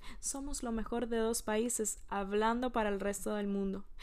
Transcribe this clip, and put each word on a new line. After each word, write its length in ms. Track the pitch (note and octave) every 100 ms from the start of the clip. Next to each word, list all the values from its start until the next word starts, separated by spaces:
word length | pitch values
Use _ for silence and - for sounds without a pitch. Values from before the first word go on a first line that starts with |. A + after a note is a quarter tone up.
| - -
Somos 440 | - C#4 C#4 C#4
lo 100 | A#3+
mejor 360 | A3+ G#3 A#3 A#3
de 100 | A#3
dos 240 | A3+ A3+
países, 580 | - G#3+ A#3+ - G#3+ - -
hablando 640 | G3+ G3 G#3 A3 A#3 B3+
para 160 | A#3 G#3+
el 100 | G3
resto 340 | G3+ G3+ G#3+
del 120 | G#3 G3+
mundo, 380 | G3 G3 G3 - -